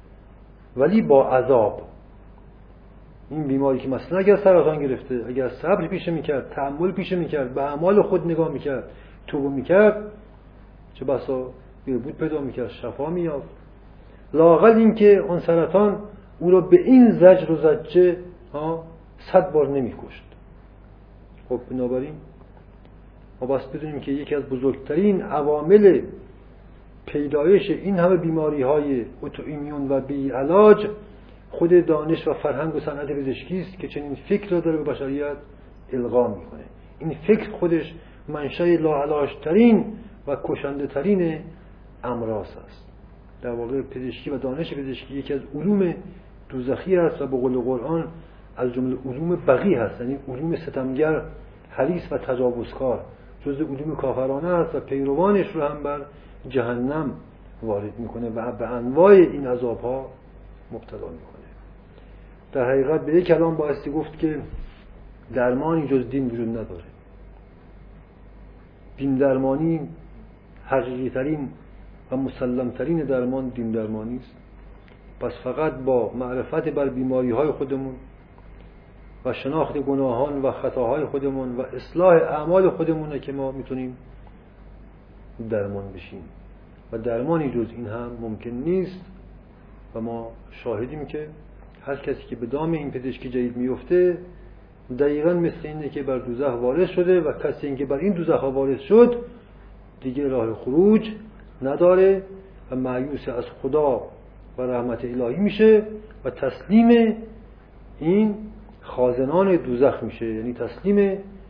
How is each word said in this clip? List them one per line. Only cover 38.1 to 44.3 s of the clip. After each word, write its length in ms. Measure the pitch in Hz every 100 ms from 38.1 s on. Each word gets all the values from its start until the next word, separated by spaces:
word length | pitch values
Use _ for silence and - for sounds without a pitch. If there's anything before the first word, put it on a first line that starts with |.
| - -
منشأ 360 | 151 139 -
لاعلاج‌ترین 1200 | 175 165 156 147 147 147 139 - 151 196 233 208 - - - - -
و 100 | 139
کشنده‌ترین 920 | 165 139 139 139 139 139 175 196 165 160 160 - - - - -
امراض 420 | 123 117 113 107 90
است. 400 | 95 - - - - - - - -
در 80 | 123
واقع 320 | 117 117 135
پزشکی 480 | 131 131 127 - 151